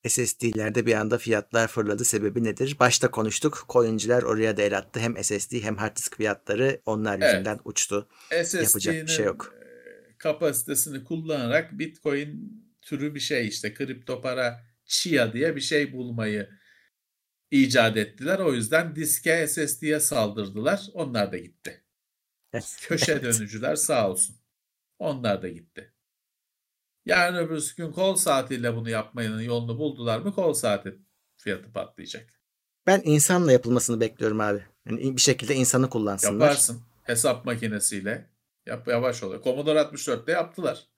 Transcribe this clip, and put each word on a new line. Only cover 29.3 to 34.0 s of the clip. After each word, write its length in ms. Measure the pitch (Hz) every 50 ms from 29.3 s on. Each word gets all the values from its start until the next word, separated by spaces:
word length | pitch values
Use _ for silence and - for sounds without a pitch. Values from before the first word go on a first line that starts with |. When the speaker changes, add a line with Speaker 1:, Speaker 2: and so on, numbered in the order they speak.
| 110 110
Speaker 2:
yolunu 360 | 113 120 120 120 120 117 113
buldular 420 | 123 156 147 131 120 117 117 110 117
mı 160 | 160 202 196
kol 180 | - 185 160 139
saati 460 | - - 110 101 98 - 98 95 - _ _ _ _ _ _ _
fiyatı 360 | _ - 104 95 92 98 110 -
patlayacak. 560 | 95 92 - _ - - - - 117 - _ _ _ _ _ _ _ _ _ _ _ _
Speaker 1:
Ben 140 | 180 196 196 -
insanla 480 | 160 151 151 143 - 185 180 175 151
yapılmasını 480 | 127 123 - 117 123 120 - - 117
bekliyorum 400 | 113